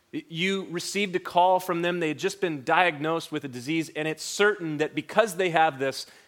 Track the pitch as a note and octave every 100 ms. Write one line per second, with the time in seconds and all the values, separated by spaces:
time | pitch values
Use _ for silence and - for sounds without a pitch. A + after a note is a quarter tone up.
0 | _ D3+ D#3 E3 F#3 G3 F#3+ E3+ - G3
1 | G3+ F3 - F3+ F3+ F#3 F#3 E3+ F3 F3
2 | D#3+ C#3 F3 - F3+ D3 B2 D#3+ F3+ D3+
3 | D3+ E3 - D3+ C#3+ B2 B2 E3 D3 D3+
4 | D#3 D#3 - - G#3 G3+ E3+ D3 D3+ -
5 | - G3+ A3+ F3 F#3 E3 D#3+ C3+ C3+ C3
6 | - -